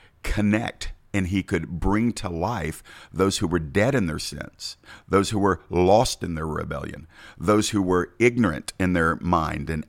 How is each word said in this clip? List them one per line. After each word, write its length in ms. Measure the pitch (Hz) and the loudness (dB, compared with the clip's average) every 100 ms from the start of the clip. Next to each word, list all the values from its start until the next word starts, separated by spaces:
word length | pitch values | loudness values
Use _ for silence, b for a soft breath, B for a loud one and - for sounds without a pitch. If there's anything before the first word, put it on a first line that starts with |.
| B _ | B _
connect 720 | - - 104 107 113 - - - _ | -4 0 2 0 -2 -8 -10 -12 _
and 140 | 101 92 | -4 -2
he 160 | 98 | -2
could 240 | 90 85 82 85 | 0 -4 -4 -4
bring 320 | 95 104 117 | 0 2 0
to 160 | - 98 | -2 -6
life 520 | 82 92 120 78 - - B B | -4 -4 -4 -6 -8 -14 B B
those 280 | 76 98 - | 0 0 2
who 80 | 92 | 0
were 120 | 85 | -2
dead 340 | 76 82 110 | -2 0 2
in 120 | 139 87 | 2 -2
their 120 | 76 | -4
sins, 600 | - 71 - - - - B B B | -8 -12 -14 -14 -16 -16 B B B
those 220 | 92 98 | 2 2
who 80 | 107 | 2
were 200 | 98 87 - | 0 0 -2
lost 540 | 87 90 107 127 - | 2 6 6 4 -2
in 120 | 90 80 | -6 -6
their 120 | 78 | -6
rebellion, 580 | 76 80 73 78 - - B B B | -6 -6 -8 -10 -12 -18 B B B
those 340 | 82 104 104 | 2 4 4
who 100 | 107 | 2
were 320 | 92 90 85 - | 2 2 0 2
ignorant 540 | 120 120 104 71 - - | 2 4 0 0 -6 -2
in 140 | 92 | 0
their 240 | 87 82 80 | 2 2 0
mind 520 | 87 87 78 78 71 | 0 0 0 -4 -4
and 160 | 80 | -6